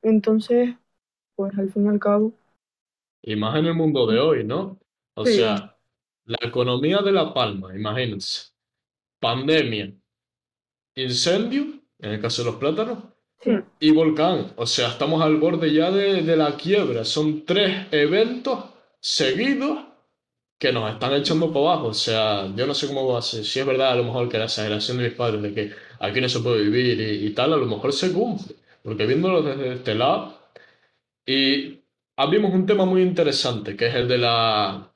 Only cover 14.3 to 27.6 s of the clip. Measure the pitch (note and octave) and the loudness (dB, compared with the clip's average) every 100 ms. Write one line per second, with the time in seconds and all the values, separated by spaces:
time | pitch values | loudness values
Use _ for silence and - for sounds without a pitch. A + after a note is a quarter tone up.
14.3 | E3+ - - A#2 - A#2+ A#2 D3 D#3+ D#3 | 0 -4 -6 -4 0 -2 0 0 2 2
15.3 | D3+ D#3 E3+ D#3+ D3+ E3+ G3 G3 F#3+ D#3 | 4 2 2 2 2 2 2 2 0 2
16.3 | D#3+ D3 C#3 E3 G3+ E3 A#2 A2 - D#3 | 2 2 0 0 2 2 -2 -2 0 0
17.3 | D3+ - E3+ F3 F#3+ - D3+ D3 F#3 A#3 | -2 0 2 2 0 -2 2 2 4 2
18.3 | B3 - A3+ - - _ _ - - C#3 | 0 -4 -6 -8 -20 _ _ -6 0 0
19.3 | C3+ B3+ C#4 C#4 D#4 - _ _ _ _ | 0 0 0 -2 -4 -10 _ _ _ _
20.3 | _ _ _ C#3 B2 A2 G#2+ B2 C#3 C#3+ | _ _ _ -2 0 -2 -4 -2 0 0
21.3 | D#3+ E3 C#3+ D3 E3+ B2 G#2+ - A2 A2 | 0 0 2 2 2 0 -4 -2 0 2
22.3 | G2+ F#2+ G2 C3+ C#3 - C3 C3 B2 A2+ | 0 -4 -4 -2 -2 -4 -2 0 -2 -2
23.3 | A2+ G#2+ C3 C3+ C3 C3 B2 A#2 B2 A#2+ | -6 -4 -2 0 2 2 2 0 -2 -2
24.3 | A2+ A2 - G#2+ G#2 G#2 B2 A#2+ - A#2+ | -2 -2 -4 -2 -2 -4 -2 -4 -2 -2
25.3 | G#2+ G#2 G2+ G#2 - - - G2 G#2+ B2+ | -2 -4 -4 -6 -8 -20 -8 -4 -2 -2
26.3 | B2 A#2+ A#2 G#2 A2 B2 A2 A2 G2+ G#2 | -2 0 2 2 2 2 0 -2 -4 -4
27.3 | G#2 C3 D#3+ | 0 0 2